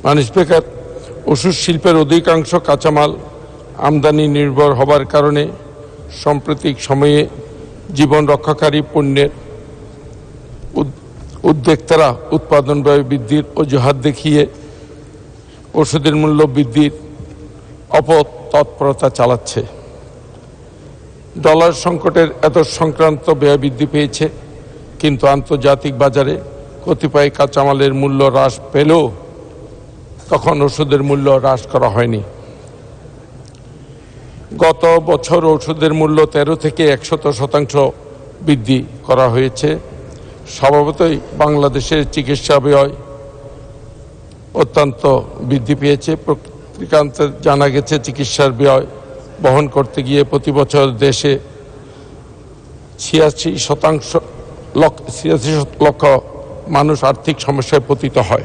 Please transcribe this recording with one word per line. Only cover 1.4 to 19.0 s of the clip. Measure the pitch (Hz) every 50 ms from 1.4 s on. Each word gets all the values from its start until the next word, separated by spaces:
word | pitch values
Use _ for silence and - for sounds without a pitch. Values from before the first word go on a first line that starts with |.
| - 185 175
শিল্পের | - - - 170 160 - 180 165
অধিকাংশ | 160 156 139 160 170 - 170 165 165 151 - -
কাঁচামাল | 175 - - 143 143 - 160 - 147 147 147 - - - - - - - - - - - - -
আমদানি | - - 143 151 147 139 151 151 151 151
নির্ভর | 147 143 143 147 143 131 135 147 147 139
হবার | 120 135 139 147 143 135
কারণে | 127 - 147 143 147 147 147 147 - - - - - - - - - - - - - - - -
সাম্প্রতিক | 147 147 143 - - 151 135 - 160 135 120
সময়ে | - - 139 139 143 147 147 147 151 - - - - - - - - - - - - - -
জীবন | 135 151 139 147 151 151
রক্ষাকারী | 143 147 139 - 156 151 147 160 151 143 151 143 - -
পণ্যের | 151 143 139 135 139 139 143 - - - - - - - - - - - - - - - - - - - - - - - - - - - - -
উদ-, | - 147 135 - - - - - - - - - - -
উদ্যোক্তারা | 127 - 151 120 175 156 151 - - 165 160 156 135 120 110 - -
উৎপাদন | 160 156 - - 156 147 135 131 147 143 135
ব্যয় | 147 143 143 139
বৃদ্ধির | 123 139 139 117 107 143 151 147 - -
অজুহাত | - 156 147 135 139 120 139 143
দেখিয়ে | 135 120 151 139 - - 156 147 147 147 135 - - - - - - - - - - - - - - - - - - - - - - - - -
ওষুধের | 160 151 - - 165 139 156 151
মূল্য | 151 151 156 151 147 156
বৃদ্ধির | 147 127 143 143 120 113 147 151 139 - - - - - - - - - - - - - - - - - - - -
অপতৎপরতা | - 156 147 143 165 156 147 - - - - - - 147 147 - - - 143 139 135 -